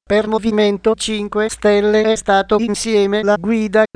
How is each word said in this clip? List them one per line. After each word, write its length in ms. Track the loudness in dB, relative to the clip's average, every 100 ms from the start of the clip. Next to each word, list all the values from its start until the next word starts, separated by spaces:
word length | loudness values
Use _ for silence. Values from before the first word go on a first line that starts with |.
per 240 | -2 -2 0
Movimento 680 | -2 0 0 0 0 -2
Cinque 560 | -2 -4 -6 -4 -4 -4
Stelle 540 | -2 0 2 2 2
è 120 | 0 -2
stato 400 | 0 0 2 0
insieme 640 | 0 -4 0 0 2 0
la 140 | 0 0
guida, 460 | 0 -2 0 0 0